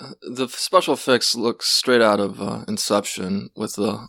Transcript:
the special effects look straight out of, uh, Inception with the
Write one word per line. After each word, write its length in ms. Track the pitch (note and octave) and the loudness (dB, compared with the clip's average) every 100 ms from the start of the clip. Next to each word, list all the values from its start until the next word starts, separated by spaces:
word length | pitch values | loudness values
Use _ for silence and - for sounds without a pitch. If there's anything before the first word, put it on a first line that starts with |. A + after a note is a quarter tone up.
| C3+ - | -18 -16
the 260 | - B2 B2+ | -12 -6 -6
special 440 | - - F#3 D#3+ | -6 2 2 2
effects 400 | C3 - A#2+ - A#2 | 0 2 2 2 -2
look 280 | A#2 A2 | -2 -2
straight 380 | - - - A#2+ | -2 0 4 6
out 180 | A2 G2+ | 6 4
of, 220 | G2 G2 | 0 -4
uh, 240 | G2+ A2+ A2 | -8 -6 -6
Inception 840 | G#2+ - G#2 - - F#2+ G2 B2 - | -4 0 0 0 -6 -4 -4 -6 -8
with 200 | G#2 - | -8 -4
the 300 | F#2 A2 | -4 -4